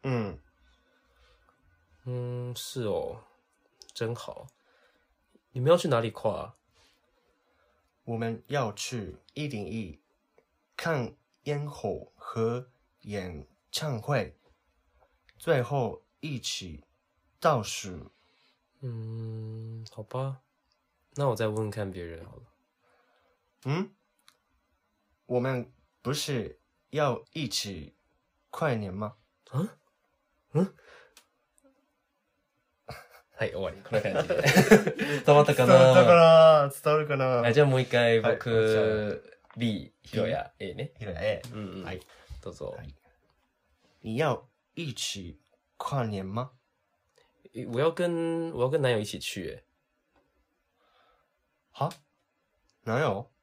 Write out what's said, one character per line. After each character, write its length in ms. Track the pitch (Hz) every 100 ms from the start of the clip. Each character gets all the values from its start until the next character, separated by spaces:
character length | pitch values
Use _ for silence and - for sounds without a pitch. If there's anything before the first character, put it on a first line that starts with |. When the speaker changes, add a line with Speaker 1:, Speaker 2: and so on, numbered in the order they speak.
| 139
Speaker 1:
嗯。 320 | 123 104 90 _ _ _ _ _ _ _ _ _ _ _ _ _ _ _ _
Speaker 2:
嗯， 520 | - 123 123 123 123 120
是 280 | - 135
哦， 400 | 110 90 65 110 - _ _ _ _ _ -
真 220 | - 113
好。 320 | 117 - - 127 _ _ _ _ _ _ _ _ _ _
你 80 | 127
们 120 | 127
要 40 | 175
去 120 | 180
哪 120 | 120
里 120 | 113
跨 200 | - 110 85
啊？ 160 | 76 - _ _ _ _ _ _ _ _ _ _ _ _ _ _
Speaker 1:
我 120 | - 113
们 280 | 117 110 -
要 260 | 143 117
去 460 | 101 - 123 98 - _
一 140 | - 147
零 180 | 117 90
一 340 | 113 95 - _ _ _ _ _ _ _ -
看 380 | 170 156 117 - _ _ -
烟 220 | 143 147
火 440 | - - - - _
和 540 | - 117 113 120 127 _ _ _
演 460 | - 104 92 80 71 _ _
唱 280 | - 156 120
会， 380 | 107 139 101 - _ _ _ _ _ _ _ _ _ _
最 240 | - 147
后 400 | 120 143 113 - _ _
一 200 | 165 131
起 440 | - - 92 76 _ _ _ _ _ _
倒 240 | 170 139
数。 480 | 101 - 98 80 - _ _ _ _ _ _ _
Speaker 2:
嗯， 1000 | 131 113 110 113 113 110 110 110 113 113 110
好 120 | -
吧， 400 | 107 127 135 135 _ _ _ _ _ _ _ -
那 120 | 139
我 60 | 110
再 120 | 110
问 80 | 107
问 140 | 107
看 180 | 107 98
别 140 | 92
人 200 | 85 82
好 120 | 113 -
了。 80 | - _ _ _ _ _ _ _ _ _ _ _
Speaker 1:
嗯？ 260 | 131 156 208 _ _ _ _ _ _ _ _ _ _ _ _ _ _
我 140 | 123
们 340 | 127 127 123 _ _ _
不 100 | 120
是 460 | 147 - 131 104 - _ _ _
要 340 | 147 147 117 -
一 160 | 160 135
起 460 | - 104 87 71 _ _ _ _ _ _
跨 240 | - 160 113
年 180 | 104
吗？ 220 | 92 107 - _ _ _
Speaker 2:
啊？ 300 | 131 202 - _ _ _ _ _ _ _ 151
ん？ 120 | 190 - - - - - _ _ _ _ 269 262 262 _ _ _ _ _ _ _ _ _ - - - - _ -
は 80 | 113
い、 60 |
終 100 | -
わ 100 | 92
り。 60 | -
こ 80 | -
ん 40 | 110
な 60 |
感 200 | 101 -
じ 60 | -
で。 60 | 175
Speaker 1:
<laughs> 840 | 139 175 - 214 175 - 147 143 143
Speaker 2:
伝 100 | 147
わ 80 |
っ 20 | 147
た 100 | 147
か 100 | 123
な？ 80 | 131
Speaker 1:
伝 80 | 131
わ 40 |
っ 40 | 131
た 100 | -
か 100 | 170
な？ 560 | 165 165 160 156 139 -
伝 100 | 151
わ 60 | 151
る 60 | 151
か 100 | 139
な？ 240 | 131 127
Speaker 2:
あ、 100 | 120
じ 80 | 117
ゃ 60 | 147
あ 20 |
も 100 | 131
う 40 |
一 60 | 127
回、 340 | 120 117 113
僕、 280 | 113 - 123
Speaker 1:
は 140 | 113 110
い。 40 |
じ 80 | 110
ゃ 40 | 110 107 104 -
あ、 20 | - - _ -
Speaker 2:
B、 360 | 117 101 69 _
ひ 120 | - 110
ろ 120 | 87
や、 260 | 80 - _
A 140 | 101
ね。 200 | 90 123 -
Speaker 1:
ひ 60 | 104
ろ 60 |
や、 100 | 87
A。 200 | 107 101 -
Speaker 2:
う 20 | 110
ん 20 | 101 92
う 20 |
ん。 20 |
Speaker 1:
は 80 | 85
い。 80 | 92 - - - -
Speaker 2:
ど 100 | -
う 20 |
ぞ。 200 | 80 - -
Speaker 1:
は 60 |
い。 120 | - 69 _ _ _ _ _ _ _ _ _ _
你 160 | 110 113
要 300 | 156 120 - _ _ -
一 180 | 165
起 460 | 113 - 101 87 78 _ _ _ _
跨 280 | - 139 113
年 200 | 104 95
吗？ 260 | 107 135 _ _ _ _ _ _ _ _ _ -
Speaker 2:
え、 120 | 113 120
我 120 | 120
要 140 | 156
跟， 600 | 165 175 170 165 165 165
我 80 | 151
要 60 | 127
跟 120 | 151
男 100 | 135
友 80 | 113
一 60 | 104
起 140 | 98
去、 220 | - -
欸。 220 | 82 - _ _ _ _ _ _ _ _ _ _ _ _ _ _ _ _ _ _ _ _ _
Speaker 1:
は？ 180 | - 147 - _ _ _ _ _ _ _ _ -
男 140 | 117
友？ 320 | 147 101 120 _